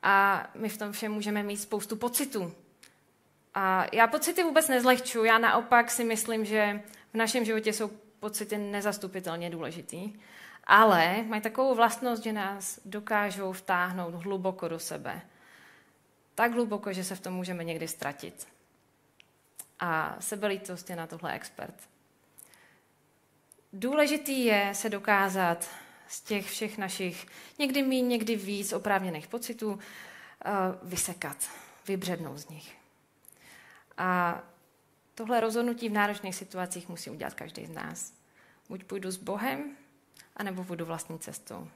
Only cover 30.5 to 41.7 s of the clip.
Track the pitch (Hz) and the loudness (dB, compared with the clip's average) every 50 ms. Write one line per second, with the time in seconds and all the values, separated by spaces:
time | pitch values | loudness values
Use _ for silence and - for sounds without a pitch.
30.5 | 208 196 185 185 185 185 - 180 180 170 - - 180 - - 151 - - - - | 0 0 0 0 -2 -4 -8 -8 -4 -2 -2 -4 -4 -6 -8 -8 -6 -6 -8 -8
31.5 | - - - - - - - - 196 190 175 175 180 170 165 147 135 143 147 - | -8 -14 -18 -20 -20 -20 -6 -4 -4 -4 -2 -2 -4 -4 -4 -8 -10 -12 -14 -16
32.5 | 160 151 - - - - _ _ _ _ _ _ _ _ _ - - _ - - | -18 -18 -18 -20 -20 -20 _ _ _ _ _ _ _ _ _ -20 -20 _ -20 -20
33.5 | - - - - - - _ _ - - 180 185 180 180 180 175 175 - - - | -20 -20 -20 -20 -20 -20 _ _ -8 -4 0 0 2 2 2 2 0 -2 -8 -14
34.5 | - _ _ _ _ _ _ _ _ _ _ _ _ - 226 214 247 233 226 226 | -20 _ _ _ _ _ _ _ _ _ _ _ _ -12 -4 0 2 2 2 2
35.5 | 220 233 233 240 240 233 233 226 208 208 208 208 208 208 - 190 185 - 196 190 | 2 2 0 0 0 -2 -4 -2 2 2 2 2 0 -4 -8 -10 -10 -10 -12 -10
36.5 | - 185 185 180 185 180 170 - 175 170 - - - 151 - - - - - 160 | -8 -8 -6 -6 -6 -10 -10 -12 -12 -12 -10 -12 -10 -8 -8 -8 -8 -10 -14 -12
37.5 | - - - 165 165 - - 156 165 - - - - _ _ _ _ _ - _ | -12 -14 -14 -12 -10 -10 -10 -10 -8 -10 -12 -14 -14 _ _ _ _ _ -20 _
38.5 | _ _ _ _ - 190 190 - - 247 190 185 190 185 190 196 190 202 214 262 | _ _ _ _ -14 -14 -12 -10 -10 -8 -6 -6 -8 -8 -6 -6 -6 -4 -4 -4
39.5 | 269 277 294 294 277 - - _ _ _ _ _ _ - - _ _ - 214 202 | -4 -4 -8 -10 -12 -16 -20 _ _ _ _ _ _ -20 -20 _ _ -10 -8 -8
40.5 | 185 185 185 180 175 165 170 165 165 160 - - 165 165 - - - - - - | -6 -8 -8 -8 -8 -8 -6 -8 -8 -8 -8 -10 -12 -14 -12 -12 -14 -14 -14 -14
41.5 | - 87 - - | -14 -14 -14 -16